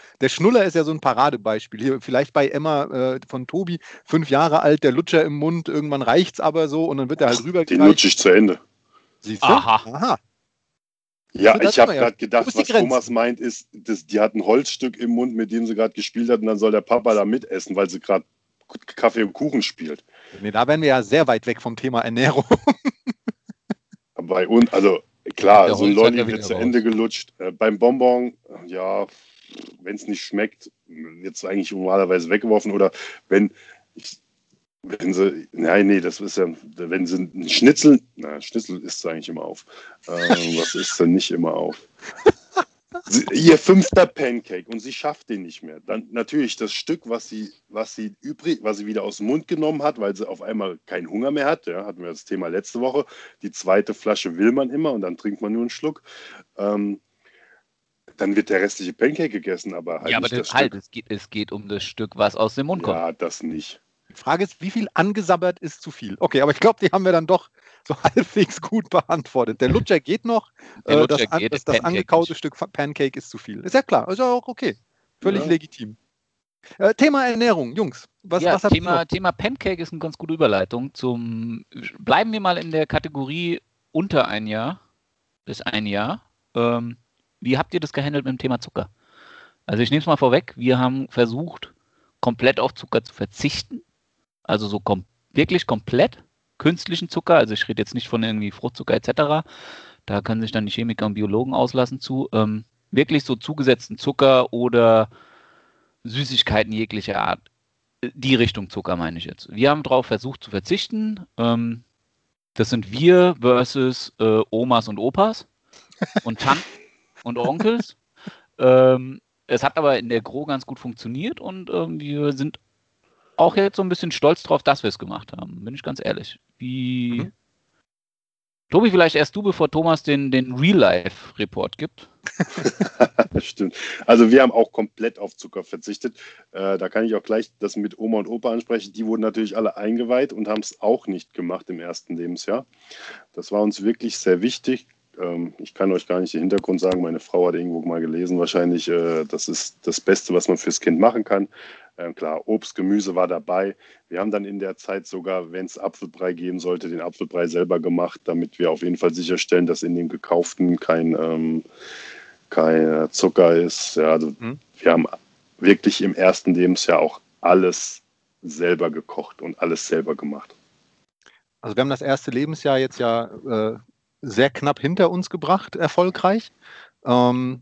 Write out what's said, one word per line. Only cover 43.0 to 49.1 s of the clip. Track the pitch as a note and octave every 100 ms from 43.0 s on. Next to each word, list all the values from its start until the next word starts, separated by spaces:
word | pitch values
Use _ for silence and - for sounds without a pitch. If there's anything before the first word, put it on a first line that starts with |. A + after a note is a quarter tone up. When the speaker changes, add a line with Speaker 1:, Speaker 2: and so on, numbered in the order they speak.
| -
Speaker 2:
Sie, | A3 -
ihr | - E3 D3+
fünfter | - F#3+ F3 F#3 F3
Pancake | - C3+ D#2+ - F#2 F#2
und | A2+
sie | A#2+
schafft | B2+ D3 D3 -
den | G#2
nicht | F2 -
mehr. | D#2+ D#2
Dann | - A2 G#2+
natürlich | A#2 A2 D3 B2 -
das | G#2+
Stück, | - - E3+ A#2
was | A#2 -
sie, | G#2+ G#2 _ _
was | G#2+ A2+
sie | - G#2+ G2+
übrig, | C#3 D3+ D#3+ C#3
was | G#2+ G2+
sie | G#2
wieder | G#2+
aus | G2+